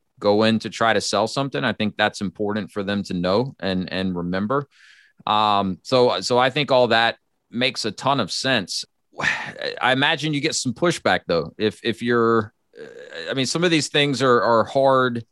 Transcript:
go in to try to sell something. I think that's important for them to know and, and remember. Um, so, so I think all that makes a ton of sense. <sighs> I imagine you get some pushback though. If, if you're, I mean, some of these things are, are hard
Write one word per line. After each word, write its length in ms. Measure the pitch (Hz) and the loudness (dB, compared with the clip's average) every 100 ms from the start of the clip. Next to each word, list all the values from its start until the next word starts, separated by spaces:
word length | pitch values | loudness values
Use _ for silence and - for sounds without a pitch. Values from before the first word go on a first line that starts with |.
| _ - | _ -4
go 240 | 104 104 | 2 4
in 160 | 110 110 | 2 0
to 100 | 110 | -2
try 220 | - 113 | -2 0
to 80 | 104 | 0
sell 260 | - 101 110 | 0 -2 0
something. 380 | - 139 143 | -2 -4 -2
I 80 | 131 | -4
think 240 | 104 107 - | -2 -4 0
that's 240 | 104 - | -2 -2
important 500 | 98 - 104 107 90 | -8 -6 -4 -4 -6
for 140 | 104 | -6
them 180 | 98 101 | -4 -4
to 100 | 92 | -4
know 420 | 92 90 101 131 - | -2 0 0 -2 -6
and, 340 | 95 92 90 | -4 -4 -4
and 220 | 92 95 | -4 -4
remember. 540 | 87 87 95 104 139 139 _ - - _ _ - | -4 -4 -4 -2 -2 -4 _ -20 -20 _ _ 0
Um, 520 | 107 107 101 98 87 | 2 4 2 0 -4
so, 380 | - 127 123 92 | 0 4 4 2
so 180 | 95 123 | 0 2
I 120 | 131 | 2
think 200 | 147 135 | 0 2
all 180 | 131 120 | 4 4
that 280 | 113 117 - _ _ _ | 4 2 -2 _ _ _
makes 340 | 113 131 - | -2 -2 -2
a 60 | 110 | -6
ton 300 | - 131 139 | -4 -2 0
of 100 | 92 | -2
sense. 540 | - 135 123 90 - - _ | -4 -2 -2 -2 -8 -12 _
<sighs> 200 | _ - | _ -6
I 720 | - - - - - - 123 | -4 -4 -8 -8 -8 -2 0
imagine 440 | 131 147 160 160 | 2 2 0 -2
you 60 | 143 | -2
get 140 | 123 | -2
some 180 | - 131 | -4 -4
pushback 480 | 113 175 - 110 92 - | 0 0 0 0 0 0
though. 260 | 85 80 - | -2 -2 -2
If, 220 | 104 - | -4 -2
if 180 | 117 107 | -6 -4
you're, 520 | 120 120 113 113 107 _ _ - 73 - 71 76 85 | 0 2 2 2 0 _ _ -20 -20 -18 -16 -12 -6
I 40 | |
mean, 120 | 131 123 | -4 -2
some 180 | 165 | 0
of 60 | 180 | 2
these 180 | 160 - | 2 0
things 340 | 151 143 127 | 0 0 2
are, 180 | 135 120 | 2 4
are 220 | 104 113 | 4 2
hard 600 | 107 139 135 131 127 120 - | 2 2 4 4 2 -2 -10